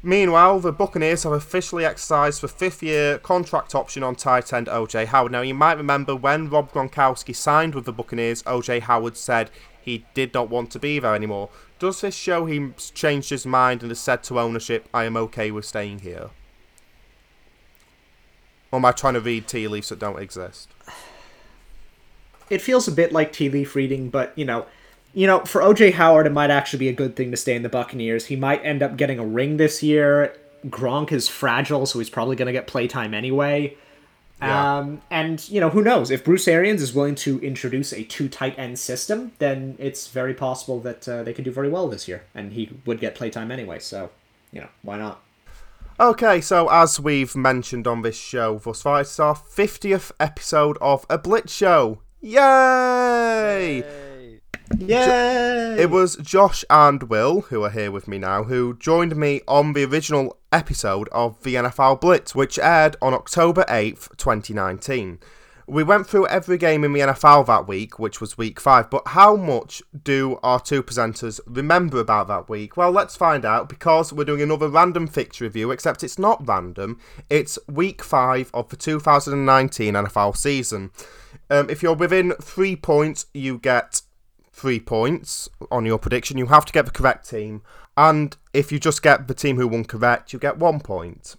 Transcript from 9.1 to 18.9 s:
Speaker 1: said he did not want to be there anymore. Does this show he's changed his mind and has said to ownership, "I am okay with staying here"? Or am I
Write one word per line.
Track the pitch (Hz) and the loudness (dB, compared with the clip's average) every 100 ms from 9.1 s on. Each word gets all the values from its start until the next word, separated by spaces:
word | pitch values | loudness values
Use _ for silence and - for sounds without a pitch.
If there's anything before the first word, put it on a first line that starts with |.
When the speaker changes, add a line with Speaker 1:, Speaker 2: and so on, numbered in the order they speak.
| 113 | -8
Speaker 1:
said | - 117 107 - - _ | -2 -2 -2 -10 -20 _
he | - 117 _ | -10 -10 _
did | 139 131 | -6 -4
not | 127 113 | -4 -2
want | 117 120 | -4 -6
to | 123 | -8
be | 147 147 | -6 -2
there | 120 | 0
anymore. | 107 107 101 101 - - _ | -2 -2 -8 -10 -16 -20 _
Does | 185 185 | -4 -4
this | 202 - | -8 -6
show | - 175 165 | -2 -2 -2
he's | 147 139 - - | -4 -6 -10 -16
changed | - 151 143 135 | -4 -2 -2 -4
his | 139 131 | -8 -2
mind | 131 127 123 | 2 2 0
and | 117 | -8
has | 117 | -8
said | - 123 | -4 -4
to | - 123 | -2 -4
ownership, | 117 117 - 117 - | -2 -4 -4 -6 -4
"I | 123 | -4
am | 113 113 | -2 -4
okay | 110 120 107 | -6 -6 -6
with | 107 104 | -6 -10
staying | 110 104 101 | -10 -10 -12
here"? | 98 85 78 - - _ _ _ _ _ _ _ _ _ _ _ _ _ _ _ _ _ _ _ _ _ _ | -14 -14 -16 -20 -20 _ _ _ _ _ _ _ _ _ _ _ _ _ _ _ _ _ _ _ _ _ _
Or | 131 | 0
am | |
I | 127 | 0